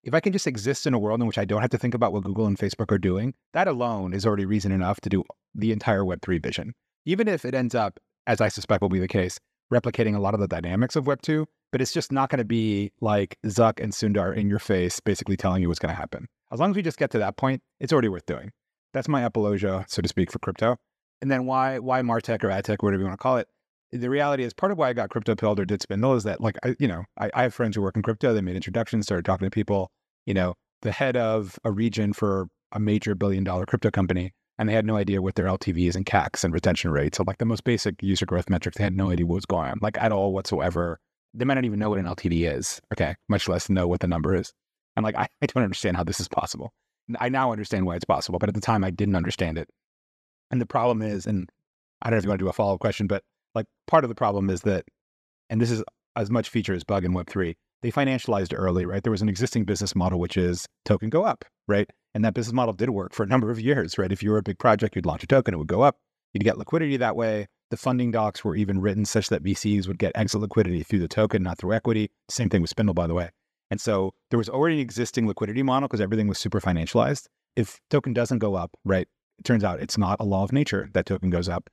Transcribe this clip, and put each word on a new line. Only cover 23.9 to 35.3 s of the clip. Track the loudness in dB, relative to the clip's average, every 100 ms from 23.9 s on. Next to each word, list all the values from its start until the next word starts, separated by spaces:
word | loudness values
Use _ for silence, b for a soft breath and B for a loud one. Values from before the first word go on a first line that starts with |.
The | -6 -2
reality | 0 0 0
is | -2
part | -2 -2
of | 2
why | 0
I |
got | 0 -2
crypto | -2 -2
pilled | 0 2 0
or | 0
did | -2
Spindle | -2 0 2 2
is | 0
that, | -2
like, | -2 -2
I, | -4 0
you | -2
know, | -2 -10 -6
I, | -4
I | 0
have | 0
friends | 0 -2
who | 0
work | 0 0
in |
crypto. | -2 0 2
They | 2
made | 0 -4
introductions, | -4 -4 0 -2 0
started | -2
talking | 0 0 0
to |
people, | -2 0 0 -2 _ _ _ -2
you |
know, | 0 0 -2 _ _
the | -6
head | 0 0 2
of | 2 0 -2 -6
a | -4
region | 0 0 2 0
for | 0 0 0 -2 _ _
a | -2
major | 2 2 2 0
billion | 0 2 0
dollar | -2 -2
crypto | 0 0
company, | 2 2 0 -2 _ _ -4
and | 2
they |
had | 2 2
no | 0
idea | 2 0
what | 0